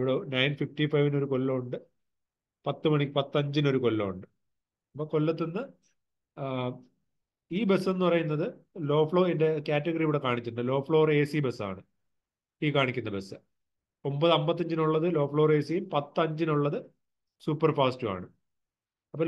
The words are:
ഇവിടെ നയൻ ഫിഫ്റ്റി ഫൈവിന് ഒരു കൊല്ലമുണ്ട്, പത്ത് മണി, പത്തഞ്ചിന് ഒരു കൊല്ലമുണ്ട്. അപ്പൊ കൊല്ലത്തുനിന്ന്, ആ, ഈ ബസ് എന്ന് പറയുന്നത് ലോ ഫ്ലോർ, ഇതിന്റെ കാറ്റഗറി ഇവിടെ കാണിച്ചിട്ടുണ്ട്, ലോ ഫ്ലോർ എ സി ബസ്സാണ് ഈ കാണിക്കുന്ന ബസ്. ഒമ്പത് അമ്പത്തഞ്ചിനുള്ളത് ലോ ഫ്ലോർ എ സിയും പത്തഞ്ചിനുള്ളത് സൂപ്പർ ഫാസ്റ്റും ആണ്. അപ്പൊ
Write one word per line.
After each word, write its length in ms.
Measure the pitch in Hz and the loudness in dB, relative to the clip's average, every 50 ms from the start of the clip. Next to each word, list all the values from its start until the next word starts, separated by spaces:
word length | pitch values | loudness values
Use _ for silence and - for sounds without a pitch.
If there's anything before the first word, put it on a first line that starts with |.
ഇവിടെ 140 | 127 131 131 - - 151 131 | 0 0 0 -2 -2 -2 0
നയൻ 200 | 127 131 147 147 - | 2 2 2 0 -2
ഫിഫ്റ്റി 260 | 147 - - - 151 147 | -6 -6 -2 -2 -2 0
ഫൈവിന് 240 | 156 147 147 147 143 143 | 2 2 2 2 0 0
ഒരു 40 | 139 | -2
കൊല്ലമുണ്ട്, 520 | 135 135 127 131 135 131 127 123 123 127 - - _ _ _ _ _ _ _ _ _ _ _ _ _ _ _ _ | 0 -2 -2 0 -2 -2 -2 -4 -6 -10 -12 -12 _ _ _ _ _ _ _ _ _ _ _ _ _ _ _ _
പത്ത് 220 | 143 139 - - 160 | -6 -6 -2 0 2
മണി, 160 | 151 147 143 143 - | 2 2 2 0 0
പത്തഞ്ചിന് 520 | 143 135 - - 147 143 143 139 156 147 139 | -2 -2 0 0 0 0 0 0 2 2 2
ഒരു 100 | 131 127 117 | 2 2 2
കൊല്ലമുണ്ട്. 400 | 117 110 107 104 98 90 90 95 - _ _ _ _ _ _ _ _ _ _ _ _ | 2 2 0 -2 -4 -4 -8 -12 -18 _ _ _ _ _ _ _ _ _ _ _ _
അപ്പൊ 120 | - 139 151 | -12 -10 -8
കൊല്ലത്തുനിന്ന്, 600 | 151 - 156 151 160 160 160 165 160 165 208 277 277 - _ _ _ _ _ _ _ _ _ _ _ _ - | -2 0 0 2 2 0 -2 -4 -4 -4 -6 -8 -10 -14 _ _ _ _ _ _ _ _ _ _ _ _ -10
ആ, 40 | 139 135 131 127 127 123 127 127 - _ _ _ _ _ _ _ _ _ _ _ _ _ 165 190 | -8 -6 -4 -4 -4 -4 -6 -10 -16 _ _ _ _ _ _ _ _ _ _ _ _ _ -4 -2
ഈ 60 | 233 | 2
ബസ് 240 | 190 196 185 185 190 | 2 2 2 2 0
എന്ന് 180 | 190 185 185 | 0 2 2
പറയുന്നത് 400 | 170 170 170 160 151 151 147 175 247 - - _ _ - 196 156 143 | 2 2 2 2 0 -2 -2 -4 -4 -8 -12 _ _ -10 -6 -2 0
ലോ 100 | 143 151 156 151 | 2 2 2 4
ഫ്ലോർ, 160 | 180 175 185 | 2 2 2
ഇതിന്റെ 380 | 175 170 151 160 156 156 151 147 - | 2 2 2 2 0 0 -2 -2 -2
കാറ്റഗറി 340 | 151 147 147 170 160 160 | -2 0 0 -2 -2 0
ഇവിടെ 160 | 160 156 147 143 131 127 | 0 0 0 0 0 0
കാണിച്ചിട്ടുണ്ട്, 400 | 120 120 117 117 117 120 120 127 | -2 -2 -4 -6 -6 -4 -2 0
ലോ 80 | 135 139 139 - | 0 0 0 2
ഫ്ലോർ 220 | 160 156 156 156 | 4 4 4 4
എ 140 | 151 147 147 | 4 2 2
സി 140 | 147 - 151 | 2 0 -2
ബസ്സാണ് 440 | 143 127 117 - 104 98 95 92 - _ _ _ _ _ _ _ _ _ _ _ _ _ _ _ | -2 -2 -2 -4 -6 -8 -8 -10 -14 _ _ _ _ _ _ _ _ _ _ _ _ _ _ _
ഈ 80 | 160 151 143 | -2 0 2
കാണിക്കുന്ന 340 | 143 135 123 123 127 107 107 | 2 2 2 0 -4 -6 -4
ബസ്. 240 | 101 98 95 - - - - _ _ _ _ _ _ _ _ _ _ _ - | -6 -6 -8 -10 -14 -18 -20 _ _ _ _ _ _ _ _ _ _ _ -8
ഒമ്പത് 280 | 143 139 143 160 170 165 151 | -6 -2 2 2 4 4 2
അമ്പത്തഞ്ചിനുള്ളത് 760 | 151 160 165 165 175 160 165 160 160 156 156 160 160 180 170 | 2 0 -2 -2 -2 -2 -2 0 0 2 2 0 0 0 0
ലോ 120 | 151 143 139 | 0 0 0
ഫ്ലോർ 200 | 143 151 151 156 | 2 2 4 4
എ 80 | 156 151 | 4 2
സിയും 300 | 143 - 165 185 202 - 165 | 2 0 -4 -4 -4 -2 -2
പത്തഞ്ചിനുള്ളത് 840 | 147 143 - - 185 165 156 156 151 165 160 151 147 143 147 151 247 - - _ _ _ _ _ _ _ _ _ _ - | -2 -4 -2 0 0 0 0 0 -2 -2 0 0 0 0 0 -2 -4 -8 -12 _ _ _ _ _ _ _ _ _ _ -4
സൂപ്പർ 280 | - 151 156 160 156 139 143 | -4 0 2 2 2 4 2
ഫാസ്റ്റും 340 | 135 127 127 - 127 107 92 | 2 2 0 -2 -4 -4 -4
ആണ്. 100 | 90 90 - _ _ _ _ _ _ _ _ _ _ _ _ _ _ _ _ - | -6 -8 -12 _ _ _ _ _ _ _ _ _ _ _ _ _ _ _ _ -6
അപ്പൊ 120 | 139 165 | -2 2